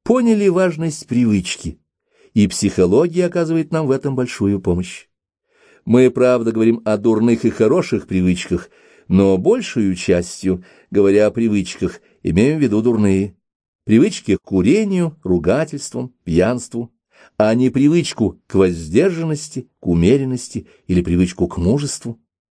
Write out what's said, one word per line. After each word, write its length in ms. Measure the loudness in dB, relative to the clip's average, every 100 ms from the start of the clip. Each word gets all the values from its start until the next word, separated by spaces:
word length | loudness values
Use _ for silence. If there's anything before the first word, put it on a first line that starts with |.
поняли 460 | 0 2 2 2 2
важность 580 | 2 0 -2 -6 -6 -4
привычки, 720 | 0 2 0 -2 -8 -10 -12 _ _ _ _ _
и 140 | 0 0
психология 800 | 0 -2 0 2 2 2 0 -2
оказывает 440 | -2 -2 -2 -2
нам 160 | -4 -2
в 60 |
этом 240 | -2 -2 -4
большую 440 | -4 -2 -2 0
помощь. 460 | -2 -2 -4 -12 -20 _ _ _ _ _ _ _
Мы, 260 | 0 2 2
правда, 400 | 2 0 0 -2
говорим 320 | 0 0 0
о 120 | -2 -2
дурных 480 | 0 0 2 0
и 60 | 0
хороших 580 | 0 0 0 0 -6 -4
привычках, 600 | -2 0 -2 -4 -8 -8 _ _ _ -2
но 320 | 2 4 2
большую 560 | 2 0 -2 -2 -2
частью, 720 | -2 0 0 -2 -6 -4 -4 -6 _ _
говоря 380 | 2 4 4 2
о 20 |
привычках, 680 | 2 0 0 -4 -6 -8 -8 _ _
имеем 340 | -2 0 2 0
в 40 |
виду 200 | 0 0
дурные. 540 | 0 0 2 0 -2 -8 _ _ _ _
Привычки 520 | 0 4 4 0 -4 -4
к 60 |
курению, 760 | -2 0 2 2 0 -2 -4 -6
ругательствам, 920 | -4 -2 0 -2 -2 -8 -10 -10 -10 -12
пьянству, 680 | -2 0 0 -2 -8 -10 -10 _ _ _ _ -2
а 180 | 0
не 160 | 2 2
привычку 680 | 2 2 2 0 -2 -2 -2 _
к 80 |
воздержанности, 1120 | 2 2 0 -2 2 2 0 -4 -6 -8 -14 -14 _
к 60 | -2
умеренности 800 | 2 4 2 0 -6 -8 -12 -12 _ -2
или 160 | -2
привычку 460 | 0 0 0 0 -6
к 80 | -2
мужеству. 640 | 0 0 -2 -8 -12 -14 _ _ _